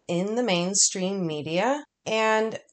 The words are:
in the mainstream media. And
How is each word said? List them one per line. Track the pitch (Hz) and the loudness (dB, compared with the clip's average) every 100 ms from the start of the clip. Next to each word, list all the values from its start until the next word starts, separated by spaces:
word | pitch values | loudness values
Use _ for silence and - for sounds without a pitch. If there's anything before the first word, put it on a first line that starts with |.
| - | -4
in | 175 196 233 | -2 0 0
the | |
mainstream | 240 175 180 196 - 196 185 196 165 | 0 2 2 2 2 2 -2 -2 -2
media. | 151 143 170 226 294 285 _ - | -4 -4 0 0 0 -4 _ -4
And | 220 220 220 220 - - | 0 2 2 0 -4 -14